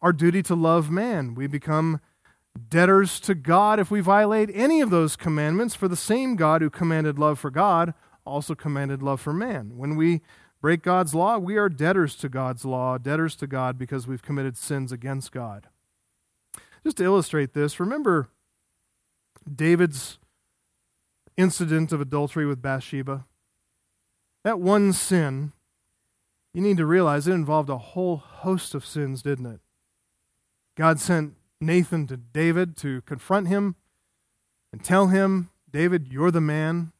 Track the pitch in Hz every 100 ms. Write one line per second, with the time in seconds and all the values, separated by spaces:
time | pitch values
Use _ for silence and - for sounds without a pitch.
0 | 175 156 170 185 - 170 160 170 151 175
1 | 240 185 127 117 139 143 - 156 160 156
2 | - _ _ _ _ 123 113 165 185 196
3 | 190 - - 175 131 175 208 214 190 208
4 | 180 202 214 214 214 196 262 320 247 175
5 | 160 - 165 151 151 180 233 - 190 175
6 | - 233 262 208 156 160 156 - 170 160
7 | 151 143 151 147 143 139 202 170 170 -
8 | _ _ - 143 - 151 156 139 139 135
9 | 139 135 151 165 247 170 107 120 139 156
10 | 165 165 - - _ _ 147 170 180 180
11 | 165 160 190 226 180 208 202 135 156 196
12 | 151 - 143 131 131 123 135 127 127 127
13 | 127 156 160 - 139 135 131 127 127 139
14 | 120 127 - 143 135 120 - 139 131 123
15 | 127 135 - 127 113 101 - _ _ _
16 | _ _ _ _ _ - - - 311 -
17 | 185 196 151 156 135 147 147 - 180 294
18 | 247 165 127 _ _ _ _ _ _ _
19 | _ _ _ - - 139 160 170 175 139
20 | - - _ _ _ _ _ _ _ _
21 | _ _ _ - 185 - 165 160 160 160
22 | 139 147 147 165 147 131 135 135 - 139
23 | 135 139 - _ _ _ _ _ _ _
24 | _ _ _ _ 208 214 180 208 202 180
25 | - 185 147 135 147 - _ _ _ _
26 | _ _ _ _ _ 170 202 185 156 180
27 | 165 143 151 185 147 156 143 131 - 185
28 | 180 156 - - 180 185 - 143 - 151
29 | 139 131 143 135 123 113 _ _ _ _
30 | _ _ _ _ _ _ _ - 160 156
31 | - 175 151 - _ _ 156 180 170 165
32 | 135 131 120 151 165 170 180 156 143 131
33 | - 135 - 196 180 202 202 175 _ _
34 | _ _ _ _ _ _ _ 113 - 185
35 | 190 190 196 190 175 _ _ 139 175 180
36 | 131 131 175 165 151 151 156 170 165